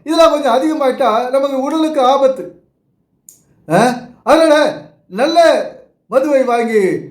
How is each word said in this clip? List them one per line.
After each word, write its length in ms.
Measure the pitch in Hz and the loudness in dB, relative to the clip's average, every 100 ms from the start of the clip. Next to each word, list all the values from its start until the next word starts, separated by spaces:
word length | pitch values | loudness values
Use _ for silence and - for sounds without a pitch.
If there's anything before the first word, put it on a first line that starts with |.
இதெல்லாம் 260 | 277 330 320 | -4 2 2
கொஞ்சம் 240 | 294 277 | 2 0
அதிகமாயிட்டா 760 | 240 311 294 269 - 254 220 247 | 0 -2 -2 -2 0 -2 -2 -2
நமக்கு 300 | 269 269 269 | -2 -2 -4
உடலுக்கு 400 | 269 320 311 294 | -4 -2 -2 0
ஆபத்து. 640 | 247 269 262 262 175 - _ _ _ _ _ _ _ - _ _ - | 0 2 0 -2 -10 -18 _ _ _ _ _ _ _ -20 _ _ -2
ஆ? 240 | 165 247 240 - - | 0 0 -2 -12 -10
அதனால 600 | - 311 320 302 294 - - _ _ | 0 2 4 2 0 -4 -14 _ _
நல்ல 600 | 185 285 330 330 - - - - _ - | -4 -2 2 2 2 -4 -14 -20 _ -4
மதுவை 380 | 247 311 269 | -2 0 0
வாங்கி 360 | 247 240 226 220 185 147 - | 0 -2 0 0 0 -2 -8